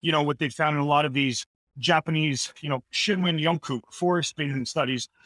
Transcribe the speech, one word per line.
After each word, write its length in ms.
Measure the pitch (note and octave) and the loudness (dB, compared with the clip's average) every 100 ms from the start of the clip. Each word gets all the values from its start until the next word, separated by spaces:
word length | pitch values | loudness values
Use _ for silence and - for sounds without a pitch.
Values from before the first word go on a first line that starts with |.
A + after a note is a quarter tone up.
you 100 | D#3+ | 0
know, 120 | D#3 | 2
what 160 | D3 D3 | 2 0
they 100 | D3+ | -4
found 280 | - D#3 D3 | 0 0 2
in 40 | |
a 40 | C#3+ | 2
lot 200 | D3 D3+ | 2 2
of 80 | |
these 320 | C3+ C3+ A#2 - _ _ - | 0 0 -2 -8 _ _ -4
Japanese, 760 | A#2+ D#3+ D#3+ D#3+ D#3 C3 - - | 2 2 2 0 0 -2 -6 -8
you 80 | D3 | -4
know, 140 | C3 - | -4 -4
Shinrin 480 | - - F#3+ F3+ D#3+ | -4 0 0 0 0
Yoku 400 | D3+ E3 - B2+ - | 0 0 -2 -6 -8
forest 440 | - F3 F3 D#3 - | -4 0 2 0 -4
bathing 300 | D3 C#3 A#2+ | -4 -4 -4
studies, 420 | D#3 C3 B2+ - _ | -2 0 -2 -6 _